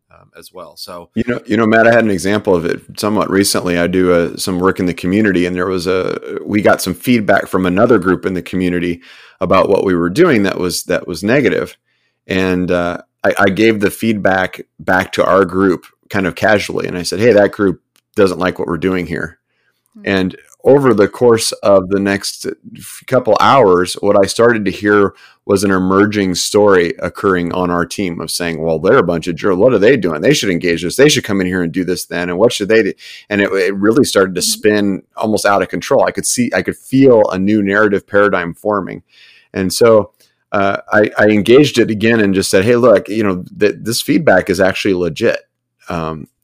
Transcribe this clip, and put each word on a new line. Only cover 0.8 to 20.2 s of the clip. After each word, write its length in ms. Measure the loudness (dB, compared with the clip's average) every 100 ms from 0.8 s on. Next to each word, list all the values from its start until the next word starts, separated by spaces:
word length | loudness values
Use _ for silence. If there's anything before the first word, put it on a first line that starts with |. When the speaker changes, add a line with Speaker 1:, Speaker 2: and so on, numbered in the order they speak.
| -18 -16 -10 -8
Speaker 2:
You 80 | -6
know, 120 | -6 -2
you 120 | 0
know, 80 | 2
Matt, 220 | 4 4
I 60 |
had 100 | 4
an 80 | 2
example 420 | 0 -2 -2 0 0
of 100 | 0
it 160 | -6 -10 -6
somewhat 300 | -2 -2 0
recently. 480 | 0 0 -2 -2 -2
I 100 | 0
do, 240 | 0 2
uh, 240 | 2 0 -4
some 220 | -6 -2
work 200 | -2 0
in 60 | -2
the 60 |
community, 520 | -4 -2 0 2 0 0
and 100 | -2
there 120 | -4
was 200 | -4 -2
a, 520 | -2 -4 -6 -10 -12 -4
we 160 | 0
got 200 | 2 0
some 120 | -2
feedback 540 | -6 -2 0 2 0 0
from 180 | -2 0
another 320 | 2 4 2
group 280 | 2 -2 -2
in 80 |
the 80 | -8
community 600 | -6 -4 -2 -2 -4 -6 -12 -20 -20 -6
about 300 | 0 2 4
what 160 | 2 2
we 100 | 0
were 140 | 0
doing 340 | 2 2 2
that 160 | 0 -2
was, 240 | -6 -6
that 240 | -4 -4 -4
was 160 | -6
negative. 540 | -2 0 0 -2 -4 -10 _ _ _ _ -6
And, 440 | -2 0 -2 -2
uh, 300 | -2 -4 -8 -14 _
I, 100 | -2 0
I 100 | 0
gave 300 | 2 2 2
the 100 | -2
feedback 720 | -2 -4 -2 0 0 -2 -8 -20 -10
back 320 | -2 -2 0
to 120 | -2 2
our 180 | 2
group 420 | 2 0 0 0 -6 _ -8
kind 180 | -4 -4
of 80 | -2
casually. 520 | 0 0 -2 -6 -6
And 80 | -8
I 40 |
said, 160 | -6 0
"Hey, 140 | 2
that 180 | 4 2
group 300 | 2 -2 -2 _ _ _ 0
doesn't 220 | 0 0
like 220 | -4 -4
what 80 | -6
we're 100 | -4
doing 300 | -4 -4 -4
here." 320 | -8 -10 -14 _ _ _ _ _ -12
Speaker 3:
Hmm. 60 | -4
Speaker 2:
And 300 | -2